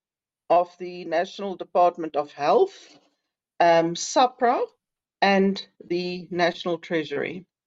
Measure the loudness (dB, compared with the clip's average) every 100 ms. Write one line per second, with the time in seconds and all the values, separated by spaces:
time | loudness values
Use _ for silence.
0 | _ _ _ _ 0 2 2 -6 -12 -12
1 | -4 -2 -4 -8 -10 -10 -4 2 2 2
2 | -6 -6 -6 -4 0 2 2 -2 -20 -20
3 | _ _ _ _ _ 0 4 4 2 -4
4 | -2 2 2 2 0 0 -4 _ _ _
5 | _ 0 2 4 2 0 -10 _ -6 -6
6 | -4 -8 -8 -2 -2 -2 -6 -6 -4 -6
7 | -4 -6 -6 -10 -16 _